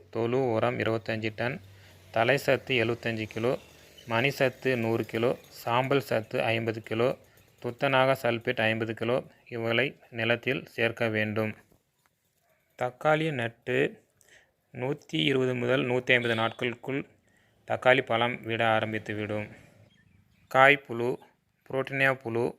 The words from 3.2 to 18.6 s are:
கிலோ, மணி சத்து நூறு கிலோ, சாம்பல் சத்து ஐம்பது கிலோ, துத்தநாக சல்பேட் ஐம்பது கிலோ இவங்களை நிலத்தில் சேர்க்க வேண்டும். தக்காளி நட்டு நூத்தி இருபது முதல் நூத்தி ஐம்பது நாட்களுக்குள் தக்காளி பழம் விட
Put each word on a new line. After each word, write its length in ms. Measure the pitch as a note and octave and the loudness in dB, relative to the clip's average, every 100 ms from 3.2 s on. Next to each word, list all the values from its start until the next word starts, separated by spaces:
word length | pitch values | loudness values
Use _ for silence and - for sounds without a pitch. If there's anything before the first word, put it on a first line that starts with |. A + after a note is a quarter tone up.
| A2 | -6
கிலோ, 260 | - A#2 C#3+ - - - - - | -2 -2 -2 -6 -20 -20 -20 -2
மணி 240 | A#2 C3+ | 0 0
சத்து 400 | C#3 C3+ B2+ C3 B2+ | 2 0 0 -2 0
நூறு 260 | A2+ A2+ A2 | 0 0 -2
கிலோ, 260 | A2+ A#2+ D3 - | -2 0 -2 -8
சாம்பல் 540 | - - A#2 C3 C#3 C3 | -10 -2 0 2 0 0
சத்து 300 | A#2+ A2 B2+ | -2 -2 -2
ஐம்பது 360 | B2 A2+ A2+ A2+ | 0 0 -2 -4
கிலோ, 260 | - A2+ B2 - - _ _ _ | -4 0 0 -2 -10 _ _ _
துத்தநாக 540 | A#2+ A#2 C#3+ C3 C3 C3+ | -10 -4 2 4 4 2
சல்பேட் 460 | A#2+ A#2 A#2+ B2 | 0 -2 -2 0
ஐம்பது 320 | A2 A2+ A2+ | 0 0 -2
கிலோ 240 | A2+ A2+ C3 - - - | -4 -2 -2 -4 -14 -12
இவங்களை 380 | A#2+ A2+ A#2 C#3 - - | -6 -2 0 0 -4 -12
நிலத்தில் 500 | A#2 A2+ A#2+ B2 C3+ - | -4 -2 0 -2 -4 -6
சேர்க்க 360 | - A#2 A2+ A#2 | -2 -2 0 -2
வேண்டும். 420 | G#2+ G#2+ G#2+ G#2+ - _ _ _ _ _ _ _ _ _ _ _ - | 0 -2 -2 -4 -6 _ _ _ _ _ _ _ _ _ _ _ -8
தக்காளி 480 | B2 - D3+ D#3 D#3+ | -6 -2 0 2 0
நட்டு 460 | C3+ A#2 - - B2+ D3+ A3 _ _ _ - _ _ _ | -2 -4 -6 -2 0 0 -2 _ _ _ -20 _ _ _
நூத்தி 440 | B2+ B2+ D3 - D#3+ | -8 -6 -6 -6 -2
இருபது 300 | D#3 C3 B2+ B2+ | 2 2 0 0
முதல் 280 | A#2+ C3 C3+ | 0 0 0
நூத்தி 260 | B2+ B2+ | 0 4
ஐம்பது 220 | B2+ A#2+ A2+ | 4 4 0
நாட்களுக்குள் 680 | A2+ - B2 A#2 - C3+ - _ _ _ _ _ - | 0 -2 -6 -6 -8 -8 -8 _ _ _ _ _ -6
தக்காளி 360 | A2+ B2+ C3 | 0 4 4
பழம் 320 | - A2+ A#2+ B2 | 4 0 0 -2
விட 180 | A2+ A2+ | -4 0